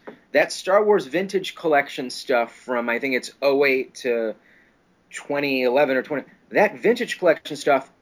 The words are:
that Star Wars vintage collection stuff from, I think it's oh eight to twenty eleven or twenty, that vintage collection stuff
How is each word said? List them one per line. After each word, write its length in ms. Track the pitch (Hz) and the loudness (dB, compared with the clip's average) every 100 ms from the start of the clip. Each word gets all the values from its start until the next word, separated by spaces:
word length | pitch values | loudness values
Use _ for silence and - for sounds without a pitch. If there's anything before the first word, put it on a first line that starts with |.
| - - _ | -20 -20 _
that 200 | 143 175 | 0 0
Star 320 | - 180 202 | -2 2 4
Wars 220 | 214 202 131 | 4 2 0
vintage 480 | 160 196 190 - - | -4 -2 -4 -6 -6
collection 540 | 165 143 143 - 127 | 0 2 0 -6 -10
stuff 440 | - - 120 117 | -8 -2 0 0
from, 340 | - - 123 120 | -6 -6 -4 -2
I 100 | 117 | -2
think 160 | 135 127 | -2 -4
it's 160 | - - | -4 -2
oh 220 | 139 139 | 0 4
eight 300 | 143 131 123 - | 2 2 -4 -6
to 380 | 127 117 110 - _ _ _ _ _ _ _ | -4 -2 -2 -8 _ _ _ _ _ _ _
twenty 520 | - - 143 143 135 | -16 -6 -4 -2 0
eleven 340 | 127 131 147 131 | 2 2 2 0
or 60 | |
twenty, 220 | - 143 - _ _ | -2 -6 -8 _ _
that 280 | 123 208 135 | 2 2 2
vintage 400 | 165 240 - - | 0 0 -2 0
collection 380 | 180 147 - 143 | 2 2 -2 -4
stuff 340 | 151 135 - _ | 0 0 0 _